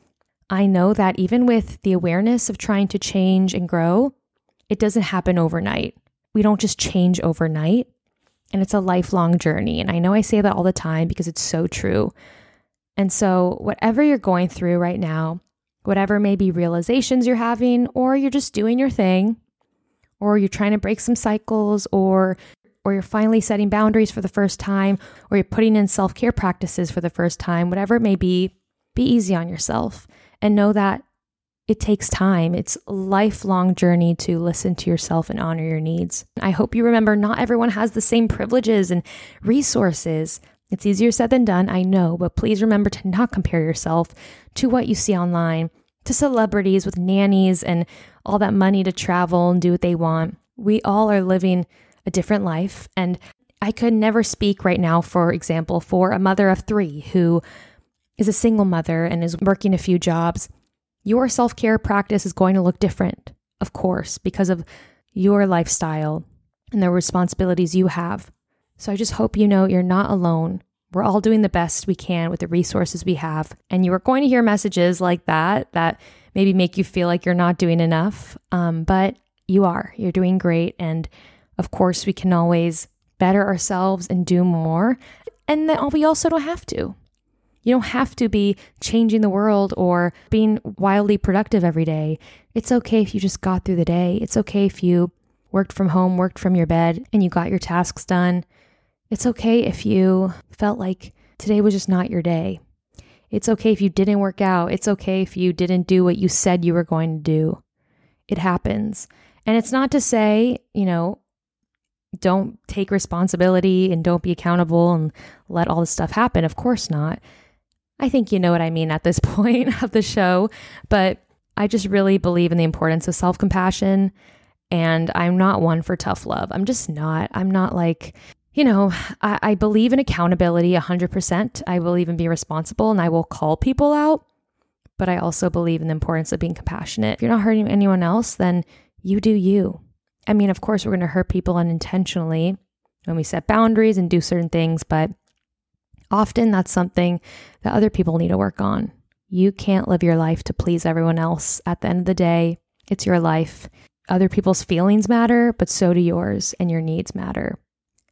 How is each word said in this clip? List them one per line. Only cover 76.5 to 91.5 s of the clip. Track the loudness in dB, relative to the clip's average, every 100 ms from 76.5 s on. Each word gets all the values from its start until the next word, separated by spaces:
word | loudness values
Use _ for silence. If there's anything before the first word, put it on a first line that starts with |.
make | 4 0 0
you |
feel | -4 -2 0
like | 0
you're | 0
not | 2 2 2
doing | 2 2
enough. | 2 2 0 -4 -14 -20 _
Um, | -2 -2 -2
but | 0 2 2 -2 _ _ 0
you | 2
are, | 4 0 -8 -6
you're | -4
doing | 0 0 2
great. | 2 0 -2 -4
And | -6 -6 -8 -14 -20 _ _ -8
of | -8
course, | 0 0 0 -4
we |
can | -2 0
always | 2 2 2 0 -4 -12 _ _ _
better | 2 2 0
ourselves | -2 -4 -2 -2 -2 -4
and | -4 2
do | 2
more. | 2 0 0 0 0 -2 -8 -20 -20 -12 -2
And | 0 0
then | 0 0
we | 2
also | 2 2 0
don't | 0
have | -2 -8 -8
to. | -8 -8 -10 _ _ _ _ _ _
You | 0
don't | 0 0
have | -4 -4 -2
to | 0
be | 2 0 -2 -8 _
changing | -2 0 2 2
the | 2
world | 2 2 2 0 0
or | 0 2 0 -4 _
being | 2 2 0
wildly | -4 -2 2 2 2 0
productive | 2 0 0